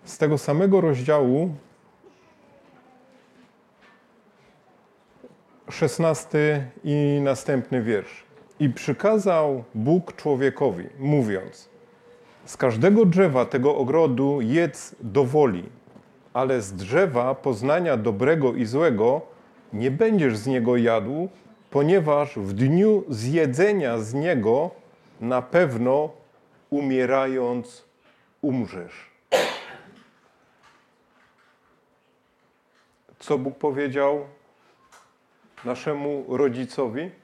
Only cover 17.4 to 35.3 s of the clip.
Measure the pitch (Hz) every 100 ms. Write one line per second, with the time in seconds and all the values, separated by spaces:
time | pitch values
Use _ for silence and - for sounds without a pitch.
17.4 | 143 113 127 160 175 127 110 101 127 165
18.4 | 135 - 113 131 165 110 113 143 - -
19.4 | - _ - 104 123 143 226 208 143 110
20.4 | 117 131 117 123 117 113 104 147 190 -
21.4 | - - _ 139 147 190 151 147 143 -
22.4 | 98 98 131 165 214 214 185 120 120 165
23.4 | 151 127 202 202 135 117 110 131 165 151
24.4 | 107 123 170 - _ _ _ - 113 127
25.4 | 123 170 175 113 123 139 156 - _ _
26.4 | _ _ _ 143 143 131 123 135 135 131
27.4 | 120 123 120 - _ _ _ _ _ _
28.4 | 147 131 104 92 85 - - _ _ -
29.4 | - - - - - - _ _ _ _
30.4 | _ _ _ _ _ _ _ _ _ _
31.4 | _ _ _ _ _ _ _ _ _ _
32.4 | _ _ _ _ _ _ _ _ - 147
33.4 | 131 131 151 135 143 135 139 147 139 -
34.4 | _ _ _ _ _ - _ _ _